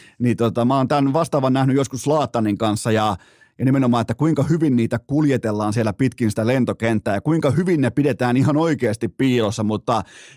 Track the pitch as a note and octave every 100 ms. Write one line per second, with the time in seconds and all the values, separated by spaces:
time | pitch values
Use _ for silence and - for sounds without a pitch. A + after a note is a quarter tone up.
0 | - - A#2+ A2+ A#2 A#2+ A#2+ C#3 B2+ D3
1 | C#3 D3+ E3 D3+ C3 C3 C3+ C3+ C3+ B2+
2 | C#3+ D3+ C3+ A#2 G#2+ G2+ A2 G#2 B2 A2
3 | G#2+ F#2 - _ _ - C3 C3+ B2+ A#2+
4 | A2+ - D#3 C#3+ C#3 E3 D#3 B2 A2+ A#2
5 | - C#3+ D3+ B2+ A2 G#2 G#2 G#2+ A2 -
6 | C3 - A2+ G#2+ A2 C3 A2+ - A2+ A2
7 | - G2 D3 D#3+ D3+ D3 F#3 E3 C3 -
8 | C#3+ B2 B2 B2 C3+ D3 E3 C#3 A#2 G2+
9 | G#2+ - C3+ B2 G#2+ - G#2+ G#2 - A#2
10 | - - -